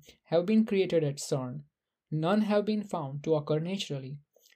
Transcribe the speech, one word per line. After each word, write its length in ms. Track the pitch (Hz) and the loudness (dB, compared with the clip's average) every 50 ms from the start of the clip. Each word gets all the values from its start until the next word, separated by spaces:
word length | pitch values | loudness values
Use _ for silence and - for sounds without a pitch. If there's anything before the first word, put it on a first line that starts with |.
| - - - _ _ | -14 -18 -20 _ _
have 220 | - 165 170 175 185 | 0 0 2 2 4
been 180 | 220 220 220 | 4 4 4
created 380 | - 202 196 190 - 180 165 156 | 4 2 2 2 2 2 2 2
at 140 | 143 143 143 | 2 0 -4
cern, 440 | - - 156 139 127 127 127 147 - _ _ _ _ _ _ _ _ _ | -4 -4 -2 -2 -2 -4 -8 -10 -12 _ _ _ _ _ _ _ _ _
none 320 | 151 156 156 170 196 214 | -4 -2 0 2 2 2
have 240 | 214 202 208 208 208 | 2 2 2 2 2
been 180 | 208 214 208 202 | 0 0 -2 -2
found 400 | 208 - 175 151 135 139 147 - | -4 -6 -6 -6 -6 -8 -6 -2
to 120 | 160 160 | 0 0
occur 240 | 151 147 - 151 156 | 2 2 0 0 0
naturally, 580 | 165 175 190 196 - - 147 135 135 131 147 147 - _ _ _ _ _ _ | 0 -2 -4 -6 -6 -6 -8 -8 -8 -10 -12 -14 -16 _ _ _ _ _ _